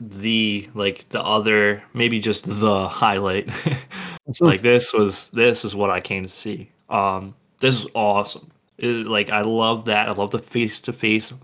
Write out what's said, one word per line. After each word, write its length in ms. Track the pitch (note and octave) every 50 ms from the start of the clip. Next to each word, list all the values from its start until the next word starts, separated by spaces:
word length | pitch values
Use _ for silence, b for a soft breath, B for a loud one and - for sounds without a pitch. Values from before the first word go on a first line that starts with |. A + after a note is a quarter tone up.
the, 680 | A#2 A2 G2 G2 G2+ A2+ A2+ A2 A2 G#2+ G#2 G2+ G2+ - -
like, 300 | G#2+ G2+ G2 F#2+ - - _
the 120 | - A2+ A2
other, 600 | G2+ G#2+ G#2+ G#2+ A2 G#2+ G#2 G#2 G#2 G#2 G2 - - -
maybe 260 | A#2+ A#2+ A#2 A#2 G#2+
just 260 | G#2 A2 G2+ - -
the 400 | - G#2+ G#2 G#2+ G#2+ G2+ F#2+ F#2+ F2+
highlight. 600 | - - B2 A2 G2 F#2+ G2+ F#2+ F#2 G2 - - -
<laughs> 40 | - - D3+ C#3 - - B B B B B B B - C#3+ B2+ -
Like, 200 | F3 E3 G2+ F#2+
this 320 | A2+ A#2+ B2 B2 A#2+ - -
was, 360 | A2 G#2 G2+ F#2+ - - -
this 340 | - A#2 A2+ A#2+ A2+ - -
is 100 | G#2 G2+
what 140 | G2+ G2+ G2
I 100 | F2+ F#2
came 220 | - - G2 F#2+ F#2
to 60 | F#2
see. 400 | - - - G#2+ G#2 - G2 - _ _ _ -
Um, 460 | - G#2 G2 G2 F#2+ F#2+ G2 G2 - _ _ _ _ _
this 200 | B2+ C3 C3 A2+
is 80 | G#2 - -
awesome. 580 | A2+ G#2+ G#2 G2+ G2+ G2+ - - - - - _ _ _ _ _ -
It, 280 | - A#2+ A#2+ A#2 A2
like, 220 | A2 A2 G#2 G#2 G2+
I 120 | G#2+ G#2+
love 440 | G#2 A2 A2+ A2+ A2+ A2+ A2+ A2+ A2+
that. 240 | A#2 G#2+ G#2+ A2 -
I 20 | G2+
love 180 | G2 G2+ G#2
the 80 | - A2
face-to-face, 920 | - - - A#2+ A#2 G#2+ - - - - B2 - - G#2+ G#2+ A2 G#2+ - - -